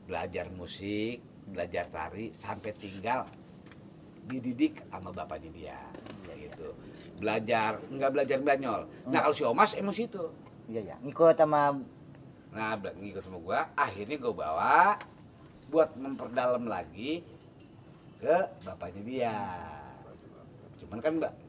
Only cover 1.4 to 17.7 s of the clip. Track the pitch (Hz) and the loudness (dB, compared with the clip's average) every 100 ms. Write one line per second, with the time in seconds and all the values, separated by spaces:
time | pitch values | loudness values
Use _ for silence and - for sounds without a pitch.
1.4 | - 90 87 90 87 85 80 90 113 - | -12 -6 -4 -4 -4 -6 -8 -8 -10 -10
2.4 | 98 101 110 - 101 95 104 127 101 - | -10 -8 -8 -8 -10 -8 -2 -2 -4 -12
3.4 | - - - - - - - - - 131 | -20 -20 -20 -20 -20 -20 -20 -18 -8 -4
4.4 | 123 120 156 - - 92 92 90 78 78 | -4 2 2 0 -12 -10 -8 -8 -8 -8
5.4 | 80 80 76 67 67 - - 101 90 80 | -10 -12 -12 -12 -14 -14 -14 -14 -12 -14
6.4 | 73 - 80 - - - - - 104 113 | -14 -12 -12 -12 -16 -16 -16 -4 0 0
7.4 | 113 117 110 110 - 135 135 139 135 131 | 2 4 4 0 -6 0 2 4 4 4
8.4 | 143 135 131 101 - - - 151 139 147 | 4 4 2 -2 -4 -12 0 4 4 4
9.4 | 151 233 220 - 202 190 233 196 165 - | 2 6 6 4 -2 -2 -4 -4 -6 -8
10.4 | - - - 113 95 - 135 147 165 156 | -18 -18 -8 -6 -6 -8 -8 8 8 10
11.4 | 156 147 143 139 127 - - - - - | 8 8 6 4 -6 -14 -20 -20 -20 -20
12.4 | - 107 110 110 95 85 101 95 92 92 | -12 -4 -2 -2 -4 -8 -10 -10 -10 -10
13.4 | 85 117 156 - - 95 104 147 240 180 | -2 0 0 0 -2 -2 -6 -2 -2 -2
14.4 | 76 78 110 151 190 208 - - - - | -2 0 6 8 8 6 -4 -18 -20 -20
15.4 | - - - 156 156 - 135 127 120 123 | -20 -20 0 4 4 2 -8 -6 -4 0
16.4 | 127 123 120 95 82 82 127 165 170 - | 2 2 0 -4 -6 -8 -4 -4 -6 -20
17.4 | - - - | -20 -20 -20